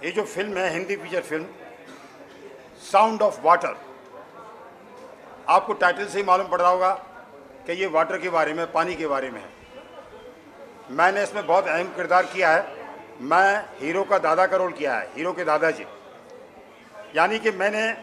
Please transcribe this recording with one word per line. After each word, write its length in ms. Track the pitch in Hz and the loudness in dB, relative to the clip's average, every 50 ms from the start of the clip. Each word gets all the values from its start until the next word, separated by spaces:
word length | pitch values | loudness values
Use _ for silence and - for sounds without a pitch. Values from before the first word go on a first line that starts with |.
| 131 | -6
ये 80 | 160 | -4
जो 120 | - 208 202 | -2 -2 -4
फिल्म 340 | - - 170 202 214 202 180 | -4 -4 -6 -6 -4 -4 -2
है, 120 | 185 180 | -2 -2
हिंदी 260 | 160 170 190 175 202 | -2 -4 -4 -4 -6
फीचर 260 | 196 - 170 170 180 | -6 -6 -6 -6 -6
फिल्म 240 | - - 151 156 165 196 - - - - - - - - - - - - - - - - - - - - - - - - - - - - | -4 -4 -6 -6 -6 -8 -14 -18 -20 -20 -20 -20 -20 -20 -20 -20 -20 -20 -20 -20 -20 -20 -20 -20 -20 -20 -20 -20 -20 -20 -20 -20 -14 2
Sound 300 | - 196 214 226 220 214 | 4 4 4 4 2 2
of 160 | 214 202 - - - | 0 0 0 2 4
Water, 240 | 156 165 170 - 143 - - - - - - - - - - - - - - - - - - - - - - - - - - - - - - - - - - - - | 4 4 4 4 -4 -6 -8 -14 -18 -20 -20 -20 -20 -20 -20 -20 -20 -20 -20 -20 -20 -20 -20 -20 -20 -20 -20 -20 -20 -20 -20 -20 -20 -20 -20 -20 -20 -20 -14 -2 2
आपको 240 | 160 190 190 - 202 | 2 2 2 0 -2
टाइटल 320 | - 185 175 175 180 202 | 2 2 2 2 2 -6
से 120 | 196 - 196 | -6 -4 -4
ही 40 | 202 | 2
मालूम 240 | 190 180 185 196 180 | 2 2 2 2 0
पड़ 120 | 180 175 | 0 2
रहा 80 | 175 180 | 4 4
होगा 200 | 180 185 185 185 190 - - - - - - - - - - - - - - - | 4 4 2 0 0 -2 -6 -16 -20 -20 -20 -20 -20 -20 -20 -20 -20 -18 -8 -8
कि 60 | 170 | -4
ये 140 | 180 190 190 | -2 -2 0
वाटर 300 | 151 156 165 170 185 185 | 2 2 2 2 0 -4
के 120 | 156 180 | -4 -2
बारे 240 | 170 165 156 147 156 | 0 2 0 0 0
में, 180 | 165 170 160 | -4 -6 -2
पानी 240 | - 165 165 180 180 | 0 0 0 0 -2
के 120 | 151 160 151 | -4 -2 -2
बारे 220 | 139 135 131 131 | -2 -2 -2 -4
में 100 | 120 110 | -8 -12
है। 80 | 95 87 - - - - - - - - - - - - - 466 - - - - - - - - - - - - - - | -14 -16 -18 -20 -20 -20 -20 -20 -20 -20 -20 -20 -20 -20 -20 -20 -20 -20 -20 -20 -20 -20 -20 -20 -20 -20 -20 -20 -18 -12
मैंने 320 | 123 151 165 185 190 202 202 | 0 4 4 4 4 2 -2
इसमें 240 | 185 202 208 190 156 | -2 -4 -6 0 2
बहुत 200 | 165 190 190 180 | 2 4 4 2
अहम 200 | 156 165 180 180 | -2 -2 -2 -4
किरदार 380 | - 175 180 160 175 180 180 | -6 -6 -2 4 4 4 4
किया 260 | 175 - 185 185 165 | 2 0 2 4 4
है। 240 | 156 175 202 - - - - - - - - - - - | 4 4 2 -2 -10 -14 -16 -16 -16 -18 -18 -20 -16 -12
मैं 440 | 120 139 165 175 190 196 202 208 196 - - - | -2 2 4 4 6 4 4 0 -2 -8 -12 -8
हीरो 240 | 131 151 170 190 196 | -6 -4 -2 -2 0
का 140 | 190 202 190 | 2 0 2
दादा 300 | 165 156 160 170 190 185 | 2 2 4 4 4 2
का 100 | 180 190 | 2 0
रोल 140 | 185 180 | 0 -2
किया 240 | 160 139 147 139 123 | -4 -4 -4 -2 -2
है, 140 | 110 95 - - | -2 -4 -8 -8
हीरो 180 | 123 156 180 180 | -6 -6 -6 -4
के 100 | 165 180 | -4 0
दादाजी। 420 | 156 151 151 156 160 151 - 98 - - - - - - - - - - - - - - - - - - - - - - - - - - | 0 2 2 2 2 0 0 -8 -14 -16 -20 -20 -20 -20 -20 -20 -20 -20 -20 -20 -20 -20 -20 -20 -20 -20 -20 -20 -20 -20 -20 -20 -6 0
यानी 240 | 151 165 185 214 220 | 2 2 2 2 0
कि 120 | 220 220 | 0 -2
मैंने 380 | 208 185 185 208 208 214 220 226 226 - | -2 0 -2 -2 0 0 -2 -2 -4 -6